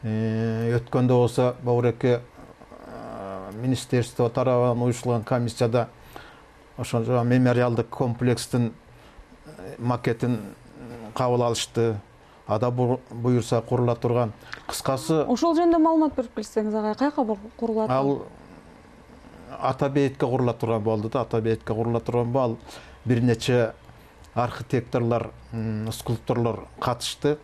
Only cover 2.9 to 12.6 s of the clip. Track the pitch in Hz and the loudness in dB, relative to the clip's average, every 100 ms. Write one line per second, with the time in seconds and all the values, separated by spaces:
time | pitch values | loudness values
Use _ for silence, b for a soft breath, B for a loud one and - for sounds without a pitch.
2.9 | 113 117 113 98 95 95 107 127 127 - | -14 -14 -12 -10 -10 -12 -6 -2 -2 0
3.9 | 127 117 - 120 - 127 123 123 120 123 | 0 0 0 0 2 2 4 2 2 0
4.9 | 123 123 120 107 127 117 - 120 120 113 | 0 0 -2 0 -2 -2 0 2 2 -2
5.9 | - B B B B B - - - 120 | -6 B B B B B -20 -20 -10 -2
6.9 | 120 113 127 120 123 127 120 123 117 117 | -2 2 2 4 4 4 4 2 2 -2
7.9 | - 131 113 123 120 - 127 117 - - | -2 -2 0 0 0 0 0 -2 -4 -20
8.9 | B B B - - - - 92 - 117 | B B B -20 -20 -20 -18 -16 -6 -2
9.9 | 120 123 117 127 120 101 - - - 123 | 0 0 0 0 -2 -6 -16 -20 -18 -16
10.9 | 117 110 107 127 123 120 113 - - 117 | -16 -14 -2 0 2 2 0 -4 0 0
11.9 | 104 - - b b - 107 | 0 -8 -20 b b -4 0